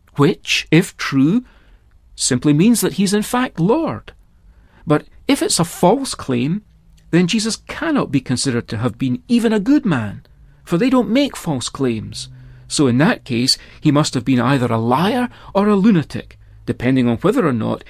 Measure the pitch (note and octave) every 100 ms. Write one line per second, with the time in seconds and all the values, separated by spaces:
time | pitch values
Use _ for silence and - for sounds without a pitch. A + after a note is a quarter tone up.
0 | _ - C#3 - - - - D#3 F#3+ -
1 | - C3+ C#3+ A#3 - _ _ - _ _
2 | _ - - B2 D3+ D3 G#3+ A#3 F3+ D3+
3 | F#3+ G#3 - B3 B3+ - E3+ D4+ D4+ A#2+
4 | - - _ _ - - _ _ - D3
5 | - - - C#4 - - E3 - F3+ C#4
6 | C4 - - A#2+ C#3 G3+ _ _ _ -
7 | - E3 F3 A3 G#3+ - - - D#4+ C4+
8 | C#3 C3+ - B2 C#3 A#2 - A2 B2 -
9 | C3 B2 - A#3 A3 G#3+ G3+ D4 G#3+ C3+
10 | G#2 - - - - - - E3+ B3+ C4
11 | G3 B3 C#4+ - F3 C3 - - C3 A2
12 | G2+ - - - - - - - C3+ A#2+
13 | F#3 - - A#2 C3 - - - D#3 C#3+
14 | D3+ C3 A#2+ B2 A#2 C#3 B2 A2+ A2+ C3
15 | F#3+ B3 B3 - - G3 G#3 G3+ G#3+ F3
16 | - - - - - - - - B2 C3
17 | A#2+ A2+ F3 C4 E3+ A#2 A2+ A2+ -